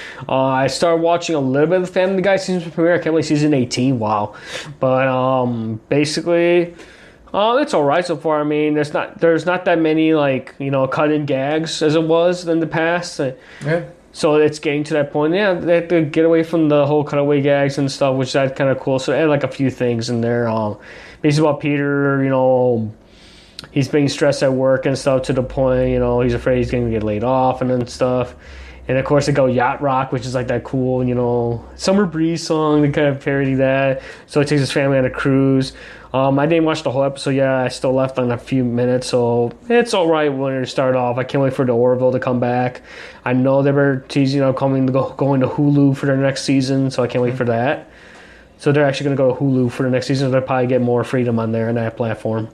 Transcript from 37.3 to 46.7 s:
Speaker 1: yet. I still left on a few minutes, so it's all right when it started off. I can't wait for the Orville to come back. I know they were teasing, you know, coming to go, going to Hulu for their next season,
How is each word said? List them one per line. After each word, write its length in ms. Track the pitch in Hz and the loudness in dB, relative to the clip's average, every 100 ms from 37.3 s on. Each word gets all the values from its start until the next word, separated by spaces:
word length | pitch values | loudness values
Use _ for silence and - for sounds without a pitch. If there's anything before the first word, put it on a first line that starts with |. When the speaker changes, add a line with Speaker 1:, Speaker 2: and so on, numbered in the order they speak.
Speaker 1:
yet. 180 | 135 135 | 0 2
I 180 | 131 127 | 0 -2
still 240 | - 135 | -2 -2
left 260 | 131 131 131 | 0 0 -2
on 100 | 123 | -2
a 80 | 117 | -4
few 240 | - 131 | -2 -2
minutes, 460 | 123 120 123 123 - | 0 0 0 -2 0
so 420 | 127 120 120 120 - - | 0 2 0 -2 -4 0
it's 240 | 240 233 | 0 2
all 140 | 208 165 | 0 2
right 240 | 156 151 | 2 0
when 220 | 135 135 | 0 -2
it 120 | 135 123 | -4 -4
started 300 | - 131 127 | 0 0 2
off. 220 | 123 123 | 0 -2
I 60 | |
can't 180 | 123 143 | -2 0
wait 100 | 135 | 0
for 120 | 135 127 | 0 0
the 60 | |
Orville 380 | 117 123 123 127 | 2 2 4 2
to 80 | 127 | 0
come 180 | - 123 | 0 0
back. 420 | 120 123 123 - - - - - | 0 0 -2 -6 -14 -20 -20 -8
I 80 | 123 | -2
know 300 | 127 131 135 | 0 2 2
they 100 | 139 | 2
were 320 | 143 139 135 - | 2 2 0 -2
teasing, 300 | 147 135 139 | 0 2 2
you 80 | 135 | 0
know, 60 | |
coming 340 | 131 139 135 131 | 0 0 0 2
to 60 | |
go, 180 | 131 127 - | 0 -2 -2
going 240 | 139 139 | 0 2
to 80 | 127 | 0
Hulu 480 | - 147 143 139 135 | 0 2 4 4 2
for 100 | 139 | 0
their 100 | 135 | 0
next 280 | 135 131 | 0 -2
season, 480 | - 139 131 | 0 0 2